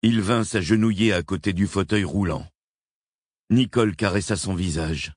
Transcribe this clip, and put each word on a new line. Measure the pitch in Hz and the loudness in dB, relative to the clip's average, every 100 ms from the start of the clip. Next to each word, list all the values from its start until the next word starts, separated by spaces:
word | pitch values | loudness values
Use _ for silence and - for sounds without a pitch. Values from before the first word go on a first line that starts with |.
Il | 110 117 | 2 2
vint | 95 120 | 2 0
s'agenouiller | 107 113 82 110 110 101 113 | 0 -2 2 2 2 2 2
à | 92 | 2
côté | 82 95 101 | -2 -4 -2
du | 90 98 | 0 0
fauteuil | 98 92 104 | 0 0 0
roulant. | 95 98 95 73 76 _ _ _ _ _ _ _ _ _ _ | 0 -2 -2 -4 -8 _ _ _ _ _ _ _ _ _ _
Nicole | 113 127 123 110 92 | 2 2 2 0 2
caressa | 107 92 95 101 | 0 0 -2 -4
son | - 92 | -2 -2
visage. | 92 78 80 78 - | -2 -2 -2 -4 -6